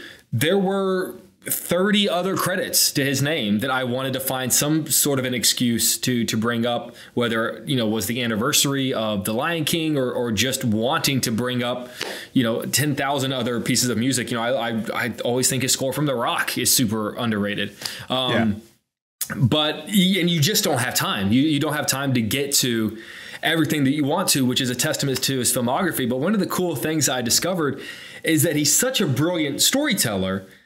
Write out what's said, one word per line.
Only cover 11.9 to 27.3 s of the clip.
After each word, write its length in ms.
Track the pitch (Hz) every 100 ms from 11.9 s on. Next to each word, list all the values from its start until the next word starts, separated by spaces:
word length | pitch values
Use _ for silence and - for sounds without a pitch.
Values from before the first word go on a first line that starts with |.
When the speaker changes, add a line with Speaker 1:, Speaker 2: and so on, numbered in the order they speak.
| - - - -
Speaker 1:
you 120 | 135
know, 180 | 113 117
ten 320 | 127 127 151 143
thousand 360 | 139 143 131
other 260 | 131 120 117
pieces 280 | - 120 123
of 80 | 107
music. 340 | 127 123 113
You 60 | 120
know, 60 |
I, 260 | 117 131 117
I, 140 | 113 -
I 200 | - 120 104 123
always 240 | 127 123
think 140 | 131
his 80 | 123
score 180 | - 135
from 120 | 127 147
The 80 | 123
Rock 420 | 131 156 - 127
is 160 | 120
super 400 | - 117 110 107 -
underrated. 600 | 117 107 101 101 101 - - - -
Um, 220 | 131 127 120 113 101 - _ _ _ _ - -
Speaker 2:
Yeah. 60 | -
Speaker 1:
but, 380 | 110 151 151 151 -
y-, 300 | 202 185 190
and 100 | 175
you 100 | 170
just 220 | 147 214
don't 160 | 185 135
have 140 | 123 -
time. 360 | 180 135 98
You, 100 | 123
you 180 | 156 143
don't 140 | 151
have 140 | 147 -
time 260 | 135 139
to 80 | 123
get 320 | 107 127 143 -
to 420 | 131 113 107 - - - - -
everything 420 | - 165 151 156
that 80 | 135
you 140 | 147 135
want 240 | 175 185
to, 160 | 147 127
which 160 | 123
is 80 | 127
a 60 | 120
testament 460 | 156 147 139 127
to 160 | - 135
his 140 | 113
filmography. 540 | 131 120 147 180 139 127
But 120 | 127
one 120 | 160
of 60 | 220
the 60 | 175
cool 300 | - 180 131
things 320 | 151 160 139
I 120 | 127
discovered 600 | 117